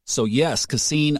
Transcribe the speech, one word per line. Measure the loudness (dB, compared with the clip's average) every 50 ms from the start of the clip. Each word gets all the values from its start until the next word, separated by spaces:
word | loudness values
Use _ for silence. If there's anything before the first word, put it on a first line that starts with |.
| _
So | -6 -2 0 0
yes, | 2 2 2 2 2 0 -2 -2
Cassine, | -2 -2 -2 -2 0 0 2 2 2 0